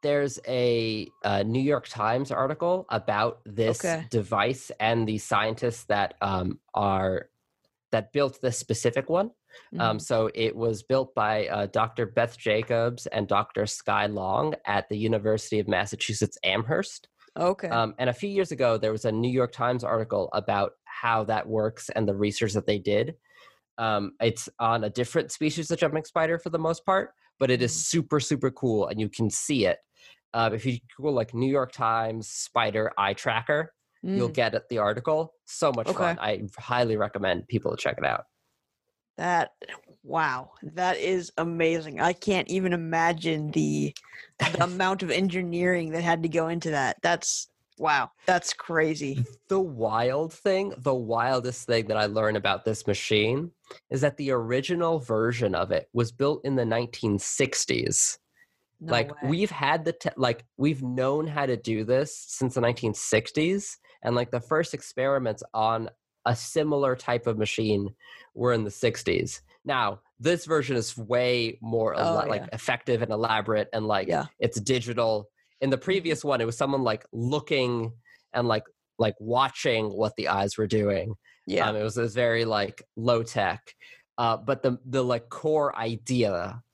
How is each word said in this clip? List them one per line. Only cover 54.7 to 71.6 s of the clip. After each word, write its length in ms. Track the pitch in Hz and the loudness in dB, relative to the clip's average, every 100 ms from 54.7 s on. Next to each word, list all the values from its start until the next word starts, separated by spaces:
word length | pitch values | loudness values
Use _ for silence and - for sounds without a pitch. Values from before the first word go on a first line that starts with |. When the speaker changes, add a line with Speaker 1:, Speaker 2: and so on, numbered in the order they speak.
| 175 170 165 | 0 0 0
Speaker 1:
version 560 | 123 110 113 117 110 | 0 0 2 2 0
of 160 | 85 95 | 2 0
it 180 | 87 - | -2 -2
was 180 | 120 117 | 0 0
built 320 | - 139 151 | 2 0 0
in 120 | 135 135 | 0 0
the 80 | |
nineteen 540 | 117 113 120 - 113 101 | 2 0 -2 -2 0 0
sixties. 1000 | - - 139 - - 64 - - - - _ _ _ _ _ _ | 0 0 0 0 0 0 0 0 0 -2 _ _ _ _ _ _
Speaker 2:
No 140 | 160 | -2
Speaker 1:
Like, 180 | 120 127 | 0 0
Speaker 2:
way. 20 | 143 | -4
Speaker 1:
we've 280 | 131 165 208 | -2 0 0
had 340 | 147 139 156 | 0 0 0
the 80 | 156 | 0
te-, 160 | 165 160 - | -2 -4 0
like, 300 | 127 117 - - | 0 0 -6 -2
we've 240 | 143 143 | 0 0
known 440 | 131 127 131 147 156 | -4 0 0 0 -2
how 200 | 151 139 | -2 0
to 100 | 120 | -2
do 280 | 117 110 | 0 -2
this 320 | 107 127 147 - | 2 2 0 -6
since 360 | - - 131 | -14 -4 -2
the 80 | 127 | 2
nineteen 320 | 117 120 113 | 2 2 -2
sixties, 840 | 101 - 110 113 - 160 196 - - _ - | -4 2 0 2 -2 0 0 -4 -16 _ -8
and, 120 | - 120 | -2 -2
like, 140 | 120 | 0
the 100 | 123 | -4
first 340 | 120 156 170 | 0 0 0
experiments 680 | 139 - - 131 139 123 104 - | -6 -10 -2 0 0 0 -6 -6
on 360 | 110 110 113 110 - _ _ - | 0 0 0 -4 -12 _ _ -2
a 100 | 120 | -2
similar 600 | - 160 151 147 139 127 | -2 0 2 2 2 0
type 300 | - 123 120 | 0 0 0
of 120 | 107 | 0
machine 560 | 104 - 110 104 101 - - - - | -2 0 2 2 0 -8 -20 -20 -20
were 180 | - 123 | -2 0
in 120 | 117 | 2
the 60 | 104 | -2
sixties. 720 | - 120 - - 87 - - _ _ | 0 -2 0 0 0 0 -6 _ _
Now, 380 | - 135 110 101 _ _ | -4 0 0 -4 _ _
this 280 | 127 170 160 | 0 0 2
version 300 | 156 127 123 | 0 2 -2
is 200 | 110 - | -2 -6
way 600 | 107 120 123 123 113 - | -2 2 4 2 0 -4